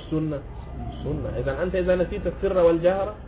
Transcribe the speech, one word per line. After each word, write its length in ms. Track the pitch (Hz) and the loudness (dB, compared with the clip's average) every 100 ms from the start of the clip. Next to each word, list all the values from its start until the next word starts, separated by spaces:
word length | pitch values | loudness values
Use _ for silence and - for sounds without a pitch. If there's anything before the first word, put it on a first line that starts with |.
| - | -2
سنة؟ 300 | 156 156 139 - - - - - - | -2 -2 -4 -8 -12 -10 -10 -8 -6
سنة. 340 | 135 156 - - | -4 -4 -4 -2
إذا 240 | 131 135 | -2 -2
أنت 120 | 185 | 0
إذا 220 | 185 180 180 | 0 2 2
نسيت 300 | 170 202 180 | 2 -2 -4
السر 320 | 165 196 185 | -2 0 6
والجهر 560 | 170 165 175 196 196 - | 6 6 4 2 -2 -6